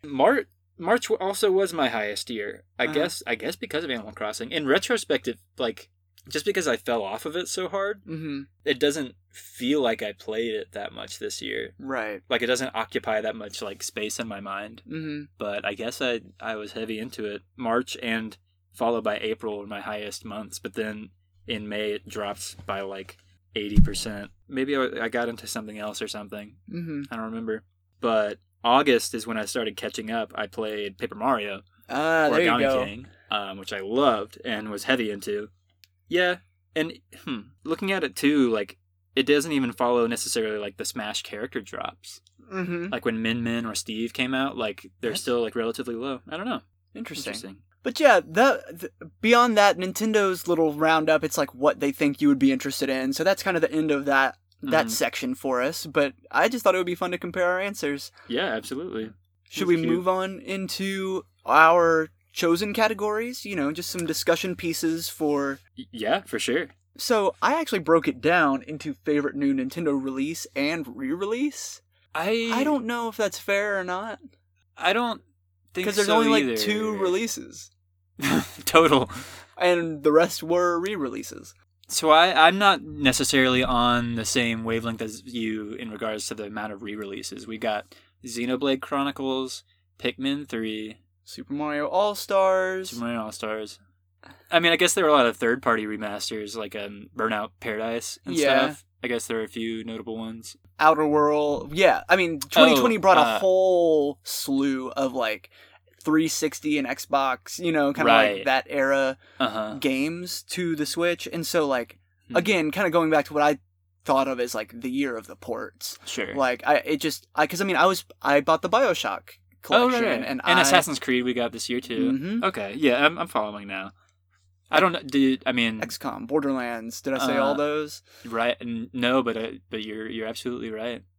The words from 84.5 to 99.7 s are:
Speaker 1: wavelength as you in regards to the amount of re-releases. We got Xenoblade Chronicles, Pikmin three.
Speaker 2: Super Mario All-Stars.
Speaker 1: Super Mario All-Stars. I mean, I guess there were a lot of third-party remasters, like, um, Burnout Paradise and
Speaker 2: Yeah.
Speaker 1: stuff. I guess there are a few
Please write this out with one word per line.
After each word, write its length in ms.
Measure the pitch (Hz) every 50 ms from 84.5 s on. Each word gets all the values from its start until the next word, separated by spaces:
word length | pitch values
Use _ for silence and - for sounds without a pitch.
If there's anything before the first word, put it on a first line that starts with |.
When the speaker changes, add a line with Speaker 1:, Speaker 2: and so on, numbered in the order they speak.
| 113 113 113
Speaker 1:
wavelength 380 | 113 113 113 113 117 113 110
as 220 | 113 110 107 - 95
you 460 | 127 120 120 113 110 110 110 107 104 110
in 160 | - 120 113
regards 360 | 107 107 113 110 107 107 -
to 80 | - 117
the 80 | 107 107
amount 280 | 101 107 104 107 107 104
of 100 | 98 113
re-releases. 640 | 101 104 107 104 98 98 110 104 - - 107 107
We 100 | 113 110
got 380 | 110 120 113 107 104 - _ - - _ _ _ _ -
Xenoblade 560 | 123 117 117 120 123 127 131 143 139 135 135
Chronicles, 800 | - - 147 139 139 143 135 - 135 135 131 131 131 131 - - _ _ _ _ _ _ _
Pikmin 500 | _ - 127 - - 131 135 139 143 147
three. 500 | - - 113 113 110 107 107 107 110 110 _ _ _ _ _ _
Speaker 2:
Super 300 | - - - 135 - 139
Mario 340 | 147 151 151 147 147 147
All-Stars. 1040 | - - 185 208 208 208 - - - 202 196 190 190 190 185 185 185 190 190 185 -
Speaker 1:
Super 140 | - 120 120
Mario 160 | 117 117 113 110
All-Stars. 560 | 107 107 - 113 107 107 110 107 101 - _ _ _ _ _ _ _ _ _ - - - _ _ _
I 80 | - 170
mean, 120 | 170 170
I 40 | 165
guess 160 | 160 180 170 -
there 100 | 202 180
were 60 | 156
a 40 | 151
lot 120 | 143 123
of 100 | 117 107
third-party 480 | - 120 113 120 131 - 123 113 110 107
remasters, 720 | 107 107 107 107 104 101 101 - - 113 107 104 101 101
like, 200 | 113 107 98 -
um, 340 | 107 101 101 104 101 101 90 90
Burnout 360 | - 110 113 110 104 107 113 _ _
Paradise 580 | - 117 107 107 110 117 117 120 - - - - _
and 100 | - 175
Speaker 2:
Yeah. 300 | 160 143 139 135 131 131
Speaker 1:
stuff. 180 | 143 147 - _ _ _ _ -
I 40 |
guess 200 | 120 120 117 -
there 120 | - 117 113
are 40 | 110
a 40 |
few 360 | 110 - 117 113 113